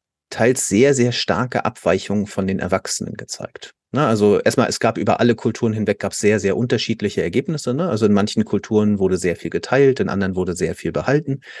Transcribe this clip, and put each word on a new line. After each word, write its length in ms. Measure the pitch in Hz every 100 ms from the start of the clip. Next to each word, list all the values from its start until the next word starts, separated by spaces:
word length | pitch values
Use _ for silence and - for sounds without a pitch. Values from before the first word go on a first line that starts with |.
| _ _ -
teils 380 | - 113 131 -
sehr, 260 | 104 139
sehr 180 | 131 120
starke 540 | 120 - 90 123 - -
Abweichungen 600 | - - 92 - 101 98
von 200 | - 95
den 120 | 95
Erwachsenen 540 | 90 95 - - -
gezeigt. 600 | - - - - - - _ _ 123
Ne, 100 | 147
also 360 | 110 104 98
erstmal, 260 | - 120 117
es 140 | -
gab 160 | 117 113
über 240 | - -
alle 140 | 120 117
Kulturen 360 | 120 107 117
hinweg, 280 | 110 107 101
gab's 200 | 98 -
sehr, 220 | 104 107
sehr 160 | 98 95
unterschiedliche 640 | 123 120 - 110 104 -
Ergebnisse, 520 | 85 92 143 151 -
ne? 140 | 127 180
Also 180 | 110 107
in 60 |
manchen 320 | 101 104 -
Kulturen 560 | 107 104 - 107 107 104
wurde 180 | 95 90
sehr 200 | 90 82
viel 120 | 85
geteilt, 520 | 85 - 131 139 127
in 80 | 95
anderen 260 | 98 95 92
wurde 180 | 90
sehr 220 | 87 82 85
viel 160 | 85
behalten. 480 | 78 95 143 156 135 - -